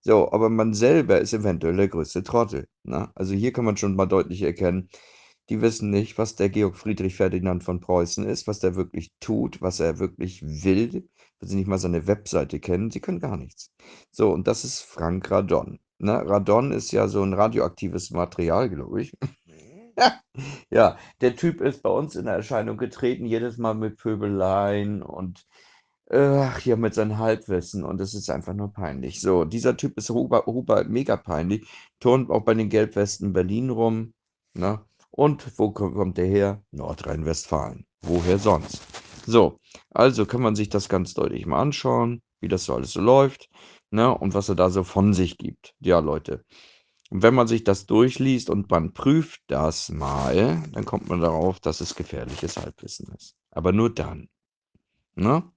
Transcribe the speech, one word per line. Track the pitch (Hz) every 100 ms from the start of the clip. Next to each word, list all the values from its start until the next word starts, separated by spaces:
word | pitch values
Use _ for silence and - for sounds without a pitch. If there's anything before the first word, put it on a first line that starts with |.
So, | - 107 90
aber | 107 113
man | 110 113
selber | 104 120 160 135 95
ist | 110
eventuell | 110 104 85 82 90
der | 98
größte | 85 80 -
Trottel, | 101 117 113 73 - _
ne? | - 67 101
Also | - 95 98
hier | 120
kann | 123 117
man | 101
schon | 104 95
mal | 95
deutlich | 95 85 90
erkennen, | 85 - 92 92 90 - - - _ _ _
die | 110
wissen | 113 110 104
nicht, | 101 107 -
was | 110 -
der | 98
Georg | 101 101 -
Friedrich | 110 101 95 -
Ferdinand | 95 92 92 87
von | - 90
Preußen | - 90 87 - 101
ist, | 110 -
was | 104
der | 92 90
wirklich | 90 - - _
tut, | - 110 120 -
was | 92 92
er | 82 80
wirklich | 92 - 92 -
will, | 76 76 92 95 117 190 - _ _ _
weil | 101
sie | 98
nicht | 95
mal | 95
seine | 92 85 80
Webseite | 101 - 90 69 76
kennen, | - 90 113
sie | -
können | - 180
gar | 151 92
nichts. | 64 _ - _ - - _
So, | - 107
und | 85 95
das | 117
ist | - -
Frank | - - 82 90 -
Radon, | 95 95 76 - - _ _
ne? | 101 110 -
Radon | 101 98 107 139
ist | - -
ja | 107 104
so | 101
ein | 98
radioaktives | 95 110 113 - - 95 87 -
Material, | 87 90 - 85 87 123
glaub | 82 62 101
ich. | 139 -
<laughs> | - _ _ 78 - 190 226 - 247 - _ - 135 139 _
Ja, | - 104 - - _
der | 127 123
Typ | 170 165
ist | 139 139
bei | -
uns | 98 156 180
in | 131
Erscheinung | 95 110 120 110 110
getreten, | 120 - 120 123 113
jedes | 113 120 117
Mal | 113 110
mit | 107 104
Pöbeleien | 113 107 104 101 95 98 101 104 104 104
und, | - 78 92 - _ _ _ _ _ _ _
äh, | 127
ach, | 139 139 135 117
ja, | 123 113
mit | 113
seinem | 113 107 107
Halbwissen. | 113 110 - 92 87 101
Und | 71 92
das | 98
ist | 104 -
einfach | 69 85
nur | 101 104
peinlich. | 101 87 67 64 -
So, | 92 90
dieser | 80 117 120 120
Typ | 104 -
ist | 104
Huber, | 120 - 117 -
Huber | 117 - 104 92
mega | 110 135 101
peinlich, | - 78 87 107 - - - _
turnt | 123 127 127
auch | 107 101
bei |
den | 113 107
Gelbwesten | 107 107 - 101 - 101
Berlin | 95 90 107 131
rum, | 113 117 113 113 _ _ _ _
ne? | - 90 101 _ _ _
Und | - 147 139 - -
wo | 107
ko-, | 101 101
kommt | 80 92 90
der | 92
her? | 101 98 101 _
Nordrhein-Westfalen. | 71 80 76 - 78 78 80 - 78 52 60 - _
Woher | 82 87 85 98
sonst? | 107 85 80 - - - - - -
So, | 113 101 - _ - _
also | - 123 117 101
kann | 120
man | 120 107
sich | 104
das | 101 98
ganz | 95 90
deutlich | - - - -
mal | 67
anschauen, | 143 139 135 120 120 120 _ _
wie | 95
das | 92
so | -
alles | 64 67
so | 87
läuft, | 104 135 135 135 - _ - - _
ne? | 104 120 -
Und | 98
was | 95 98
er | 90
da | 92
so | 95 90
von | - 98
sich | 95 87 -
gibt. | - - - _
Ja, | 82 87
Leute. | 76 71 - 65 _ - - _ _ _ _
Und | 95
wenn | 113
man | 127 117
sich | 117 104
das | 98 -
durchliest | 107 123 127 135 127 -
und | 101 95
man | 85 80
prüft | - 135 156 151 - _
das | 67 78 - -
mal, | 76 71 69 67 78 117 165 156
dann | 127 104
kommt | - -
man | 87
darauf, | 82 80 87 90
dass | - 78
es | 87 -
gefährliches | 85 69 - 71 - -
Halbwissen | 80 - - - - -
ist. | - _ _
Aber | - 87
nur | 98 117
dann. | 117 73 - - _ _ _ _ _ _ _ _ -
Ne? | 98 151 170